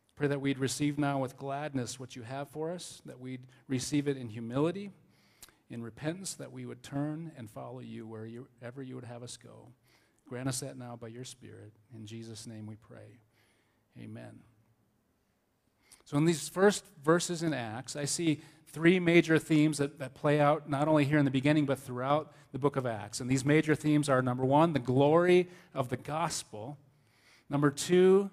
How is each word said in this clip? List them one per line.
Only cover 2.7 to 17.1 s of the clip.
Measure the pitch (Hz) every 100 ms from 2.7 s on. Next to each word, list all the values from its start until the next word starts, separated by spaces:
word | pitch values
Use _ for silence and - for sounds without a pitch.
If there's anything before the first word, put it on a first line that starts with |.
us, | 180 - - -
that | 127
we'd | 127 131 127 _ -
receive | 131 127 147 143
it | 135
in | 120
humility, | 110 113 127 156 180 202 - _ _ _ _ - _ -
in | 120
repentance, | 117 110 151 180 190 -
that | 131
we | 127 123
would | 120
turn | - 139 147 151 165 151
and | 110
follow | 135 127 131
you | 117 113 110
wherever | 110 113 117 135 _ 120 131
you | 131
would | 127 117
have | 120
us | 120 -
go. | 117 110 117 _ _ _ _ _ -
Grant | 123 131
us | 127
that | 135 135
now | 123 120
by | 117
your | 117 131
Spirit. | - - 104 107 - _ 113
In | 107
Jesus' | 113 113 110 117
name | 110 107
we | 107
pray. | - 117 107 113 _ _ _ _ _ _ _ 123
Amen. | 113 113 117 110 _ _ _ _ _ _ _ _ _ _ _ _ _ _ _ - _
So | 143
in | 160
these | 160 -
first | 180 202 196 - -
verses | 139